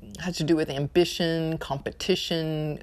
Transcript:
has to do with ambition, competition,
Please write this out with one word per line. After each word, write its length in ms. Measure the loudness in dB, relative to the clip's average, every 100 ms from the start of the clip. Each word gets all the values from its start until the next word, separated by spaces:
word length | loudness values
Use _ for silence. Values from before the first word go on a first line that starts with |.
| -14 -8
has 180 | -6 -2
to 60 |
do 120 | 2 4
with 140 | 2
ambition, 880 | -2 2 4 4 2 0 0 0 -2
competition, 1200 | -4 -4 -4 -4 0 0 0 -2 0 -2 -2 -4